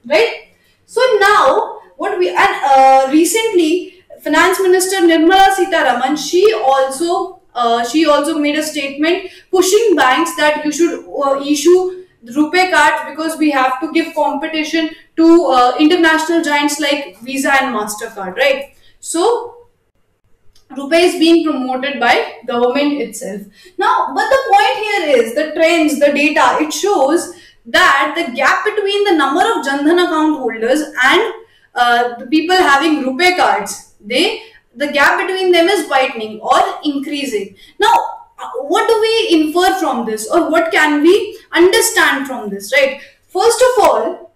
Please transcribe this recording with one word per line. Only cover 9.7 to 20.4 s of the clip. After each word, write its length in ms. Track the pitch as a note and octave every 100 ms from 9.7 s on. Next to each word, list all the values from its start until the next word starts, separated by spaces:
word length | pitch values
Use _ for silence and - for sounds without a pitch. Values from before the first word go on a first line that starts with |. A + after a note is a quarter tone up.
| G#4 A4+
banks 400 | D4+ B3+ C#4+ D#4+ D#4
that 280 | D4+ D4+
you 60 | D4+
should, 340 | D4+ E4 - -
uh, 320 | C#4 C#4 C#4
issue 640 | C#4+ D4 E4 F4+ F#4 - - _ A#3
rupe 360 | C4 D4+ F4+ F#4
cards 320 | D#4 D4+ D4+ D4+
because 280 | C#4+ D#4+ -
we 120 | D4+
have 280 | C4+ C4 C4
to 100 | D#4
give 220 | E4 D#4+
competition 760 | D#4 C#4+ C#4 D#4 D#4+ D4+ E4 D#4+ - _
to, 300 | - E4 E4+
uh, 300 | C4+ B3+ B3 -
international 640 | D4+ F4+ E4 D#4+ D#4+ E4
giants 380 | D4 D4 D4 C#4+
like 380 | C#4+ D4 - -
Visa 300 | B3 C4+ C#4+ C4+
and 140 | B3+
MasterCard, 600 | A3 G3+ - A3+ G#3 F#3+
right? 380 | G3 C#4 C4 - _ _ _
So 580 | - D#4+ G#4 A#4 - - _ _ _ _ _ _ _ _